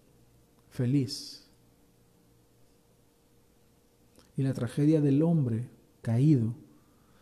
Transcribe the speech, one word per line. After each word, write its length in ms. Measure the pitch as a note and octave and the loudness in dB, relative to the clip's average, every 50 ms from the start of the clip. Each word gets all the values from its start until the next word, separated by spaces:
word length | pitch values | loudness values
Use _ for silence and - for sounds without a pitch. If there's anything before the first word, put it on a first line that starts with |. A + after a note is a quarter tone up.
| _ _ _ _ _ _ _ _ _ _ _ _ _ _ | _ _ _ _ _ _ _ _ _ _ _ _ _ _
feliz. 800 | - - B2 B2 C#3 C#3+ B2 - - - - - - - - _ _ _ _ _ _ _ _ _ _ _ _ _ _ _ _ _ _ _ _ _ _ _ - _ _ _ _ _ _ _ _ _ _ _ _ _ _ _ _ _ _ _ _ _ _ _ _ _ _ _ _ _ _ - _ _ - | -6 -4 -2 0 0 0 -2 -2 -8 -12 -14 -16 -20 -20 -20 _ _ _ _ _ _ _ _ _ _ _ _ _ _ _ _ _ _ _ _ _ _ _ -20 _ _ _ _ _ _ _ _ _ _ _ _ _ _ _ _ _ _ _ _ _ _ _ _ _ _ _ _ _ _ -20 _ _ -6
Y 60 | C#3 | -4
la 120 | C3+ C3+ - | -2 -2 -2
tragedia 460 | - A#2+ A2+ - D3+ D3 D3+ D#3+ D3+ | -4 -6 -6 -2 0 2 2 2 4
del 220 | D3 C#3 C3+ D3 | 2 2 2 2
hombre 460 | D#3+ E3+ E3+ D#3 C3 A#2 A2+ A2+ B2 - - - _ _ _ _ | 2 2 2 2 0 0 -2 -4 -6 -10 -16 -20 _ _ _ _
caído 540 | - A#2 A2+ A#2+ C#3 D#3 D3 A#2+ A2 A2+ A#2+ - - - - _ _ _ _ _ _ _ _ _ | -4 -2 0 2 4 4 4 4 2 -2 -4 -10 -16 -20 -20 _ _ _ _ _ _ _ _ _